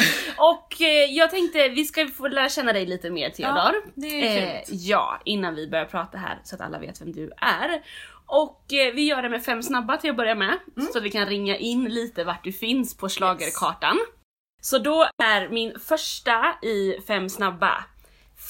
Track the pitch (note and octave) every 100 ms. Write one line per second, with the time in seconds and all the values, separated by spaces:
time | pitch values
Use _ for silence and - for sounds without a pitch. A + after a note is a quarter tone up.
0 | - - E4 - D#4 E4+ - - D#4+ D4+
1 | C#4+ C#4 E4 F#4 E4+ D#4+ C4+ B3 D4 D#4+
2 | D4 - C4+ C4+ C4+ D4 B3 G3+ F3+ F3+
3 | E3+ E3+ C#3 - C4 C#4+ G#3 G#4 G4+ -
4 | D4+ D4 A#3 G#3 F#3 B2+ - G3 F3+ G3
5 | - - - G#3 F3+ D#3 D#3 D#3+ D#3 F3+
6 | F3 F#3+ F3+ - - F#3 - D#3+ D#3 -
7 | D#3 D3+ D#3 - - F3 C#4+ D#4+ - -
8 | - - - C#4 D#4 - - C#4 B3+ B3
9 | D4 C4+ B3 A3+ B3+ A#3 A#3+ B3+ A3+ D#4
10 | D#4 B3 A3+ A3 G3 F#4 - - D4+ A#3+
11 | G#3 G#3+ G3+ G3+ G3 G3 A#3 A#3+ A#3+ A#3
12 | A#3 - E3+ - F#3 F#3+ A3+ C4 A#3+ -
13 | F#3+ - F#3+ F3 D#3 - D#3+ E3 D3+ E4
14 | A4+ - _ _ _ _ - C4+ C#4+ D#4+
15 | D#4+ - A3+ G#3 F3+ A3+ A3+ - - D#4
16 | - - - A3+ D4+ E4 A3+ G#3 G3 F#3+
17 | G3 G3+ F#3+ F#3+ G3 F3 F#3+ - - -
18 | _ _ _ -